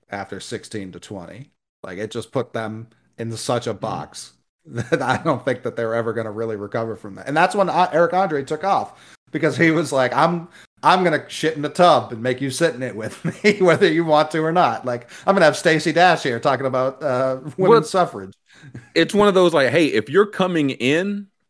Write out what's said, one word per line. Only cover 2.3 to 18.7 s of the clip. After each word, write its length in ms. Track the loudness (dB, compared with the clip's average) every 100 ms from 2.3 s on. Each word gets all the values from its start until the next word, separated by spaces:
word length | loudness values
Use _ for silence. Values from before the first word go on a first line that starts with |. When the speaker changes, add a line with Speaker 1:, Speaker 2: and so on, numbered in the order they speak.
Speaker 1:
put 200 | -6 -6
them 360 | -8 -8 -12 -16 _ _ -12
in 120 | -10 -8
such 300 | -4 -2 -4
a 40 |
Speaker 2:
Mm-hmm. 100 | -6
Speaker 1:
box 520 | -6 -8 -10 -16 -20 _ _
<laughs> 160 | _
that 380 | -14 -10 -4 -2
I 180 | -2 -2
don't 220 | -2 -2
think 200 | -2 -4
that 100 | -6
they're 200 | -6 -4
ever 180 | -2 -4
gonna 180 | -4 -6
really 240 | -6 -6 -6
recover 380 | -6 -6 -6
from 220 | -8 -12 -14
that. 100 | -4
And 100 | 0
that's 180 | 2 2
when, 120 | 0
uh, 220 | 2 2
Eric 200 | 2 2
Andre 300 | 0 -2 -2
took 180 | -6 -6
off, 540 | -2 -2 -2 -12 -20 -20 _
because 240 | -2 0 2
he 160 | 2
was 180 | 2 0
like, 200 | 0 0
"I'm, 320 | 2 2 0 -8 -20 -20 _
I'm 180 | 2 4
gonna 260 | 4 0 -4
shit 280 | -4 -4 -2
in 60 |
the 60 | -4
tub 440 | 4 6 6 2
and 100 | -6
make 180 | -4 -2
you 100 | -4
sit 260 | 0 -2 -2
in 60 |
it 100 | -8
with 300 | -8 -10 -8
<laughs> 200 | -8 0
me, 160 | 0 4
whether 300 | 4 4 4
you 140 | 2
want 260 | 2 2 2
to 80 | 0
or 80 | 0
not. 320 | 2 2 0
Like, 260 | -6 -8 -10 -6 0
I'm 80 |
gonna 120 | 4 4
have 100 | 4
Stacey 340 | 2 2 2
Dash 300 | 4 4 4
here 160 | -2 -2
talking 280 | 0 0 -2
about, 360 | -2 -2 -4
uh, 380 | -4 -2 -2 -4
women's 160 | -8 -2
Speaker 2:
Well, 240 | 4 4
Speaker 1:
suffrage." 520 | 4 0 -2 -4 -14 -18 _ _ -20